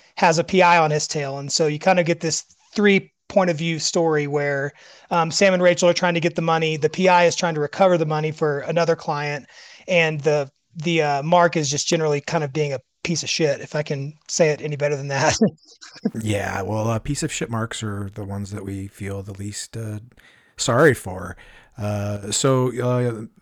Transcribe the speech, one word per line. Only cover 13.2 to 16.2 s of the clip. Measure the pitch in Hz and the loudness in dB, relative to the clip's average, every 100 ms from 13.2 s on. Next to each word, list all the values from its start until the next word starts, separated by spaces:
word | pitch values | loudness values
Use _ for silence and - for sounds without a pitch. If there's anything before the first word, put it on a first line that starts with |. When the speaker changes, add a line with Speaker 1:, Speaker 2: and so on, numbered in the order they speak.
Speaker 1:
of | 127 | -4
shit, | - 151 127 | -2 0 -2
if | 143 | -6
I | 151 | -6
can | 147 139 143 - - | -6 -6 -8 -14 -10
say | - 156 | 0 2
it | 147 | 2
any | 151 143 | -6 -4
better | 147 143 | -2 -2
than | 139 | -4
that. | 135 123 - | 0 0 2
<laughs> | 214 - _ - - - 214 113 | 0 0 _ -20 -20 -8 -8 -6